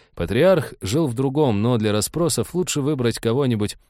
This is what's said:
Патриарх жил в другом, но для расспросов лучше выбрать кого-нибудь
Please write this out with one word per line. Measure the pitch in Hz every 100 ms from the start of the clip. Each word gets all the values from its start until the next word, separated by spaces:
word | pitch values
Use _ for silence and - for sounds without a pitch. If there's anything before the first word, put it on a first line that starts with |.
| _ -
Патриарх | 85 104 180 175 - -
жил | 92 135 156
в |
другом, | 117 135 135 143 101
но | 113 123
для | 107
расспросов | 104 - 156 165 123 107 170
лучше | 180 151
выбрать | 135 143 120 -
кого-нибудь | 113 123 135 110 104 - _